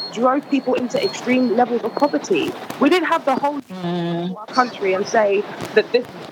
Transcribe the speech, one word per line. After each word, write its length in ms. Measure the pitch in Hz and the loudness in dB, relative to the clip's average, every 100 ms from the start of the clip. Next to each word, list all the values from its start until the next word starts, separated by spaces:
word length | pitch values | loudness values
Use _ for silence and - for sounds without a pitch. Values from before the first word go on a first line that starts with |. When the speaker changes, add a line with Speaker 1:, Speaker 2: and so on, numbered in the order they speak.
| - | -8
Speaker 1:
drove 380 | 202 254 277 - | 0 2 2 0
people 240 | 269 254 254 | 0 2 0
into 280 | 247 - | 0 -2
extreme 520 | - - 233 254 247 214 | -2 -4 0 2 4 2
levels 280 | 240 233 | 2 0
of 100 | 220 - | -2 0
poverty. 560 | 285 294 - 165 165 - - - | 0 0 0 0 0 -6 -10 2
We 100 | 269 | 4
didn't 180 | 359 320 | 4 2
have 180 | 330 - | 0 2
the 100 | 247 | 0
whole 260 | 285 294 | 0 -2
Speaker 2:
Mm. 840 | - 185 175 175 170 170 180 185 214 | -8 -8 -4 -2 -2 -2 -4 -8 -6
Speaker 1:
country 460 | 262 247 - 196 | 0 0 0 -2
and 140 | 185 196 | -2 0
say 340 | 226 208 196 208 - - 220 | 2 4 2 -2 -8 0 0
that 160 | - | 2
this, 140 | 247 - 180 - | 0 -2 -12 -14